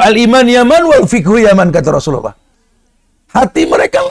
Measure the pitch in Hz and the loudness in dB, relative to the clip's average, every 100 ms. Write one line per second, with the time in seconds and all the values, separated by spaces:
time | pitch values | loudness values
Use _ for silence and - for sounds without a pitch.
0 | 185 220 240 254 240 247 240 320 339 277 | 2 2 2 2 2 2 2 2 2 2
1 | 185 240 160 226 214 190 185 165 156 147 | 2 -2 0 2 2 2 0 -2 -2 -4
2 | 156 131 110 - _ _ _ _ _ _ | -4 -8 -8 -14 _ _ _ _ _ _
3 | _ _ _ 226 240 - 330 - - - | _ _ _ -4 -2 -2 -2 -2 -2 -2
4 | 539 | -2